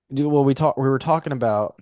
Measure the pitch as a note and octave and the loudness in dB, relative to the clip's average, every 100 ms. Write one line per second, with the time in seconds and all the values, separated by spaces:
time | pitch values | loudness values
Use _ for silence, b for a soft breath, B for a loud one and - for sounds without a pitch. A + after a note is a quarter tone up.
0 | - C3+ D3 D3 C#3 C3+ D3+ - C3+ C3+ | -10 -4 0 2 2 2 0 0 0 0
1 | E3 D#3+ D#3+ C3+ A#2 G#2 G#2 - | 0 -2 -2 -2 0 0 -2 -6